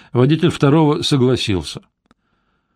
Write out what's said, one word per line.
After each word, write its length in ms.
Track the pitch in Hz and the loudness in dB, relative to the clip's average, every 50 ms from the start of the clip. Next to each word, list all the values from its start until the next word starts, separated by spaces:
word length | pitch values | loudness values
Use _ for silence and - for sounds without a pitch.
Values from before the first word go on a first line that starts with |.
| - _ | -16 _
водитель 400 | - 120 127 139 160 156 180 165 | 0 0 2 2 2 0 0 -2
второго 500 | - - - 139 139 165 160 147 151 - | 0 0 0 2 2 4 2 2 0 -2
согласился. 800 | 110 - 151 135 123 127 127 - - - 98 87 78 - - - _ _ _ _ _ _ _ _ _ _ _ _ _ _ _ _ _ _ _ | -2 -2 0 0 2 0 0 -2 -2 -4 -4 -4 -4 -8 -14 -16 _ _ _ _ _ _ _ _ _ _ _ _ _ _ _ _ _ _ _